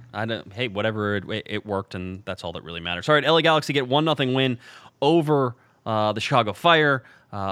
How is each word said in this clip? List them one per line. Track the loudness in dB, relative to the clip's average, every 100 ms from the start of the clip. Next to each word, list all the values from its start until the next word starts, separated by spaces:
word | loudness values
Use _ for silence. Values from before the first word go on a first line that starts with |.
| -10
I | -8 -6
don't, | -6 -8
hey, | -6 -6
whatever, | -2 -2 -2 -2 -2
it, | -4
it, | -8 -8
it | -8 -4
worked, | -6 -6 -8
and | -10 -10 -10
that's | -10
all | -10
that | -10 -12
really | -10
matters. | -8 -6 2
All | 2
right, |
L | 4 4
A |
Galaxy | 4 2 2
get | -2 0
one | 2
nothing | 2 0 0
win | 2 0 -2 -10 -20 -20 -2
over, | 2 4 4 2 0 -4 _ _ -4
uh, | 0 0
the | 0
Chicago | 0 2 2
Fire. | 2 4 6 4 0 -4 -20 _
Uh, | -8 -6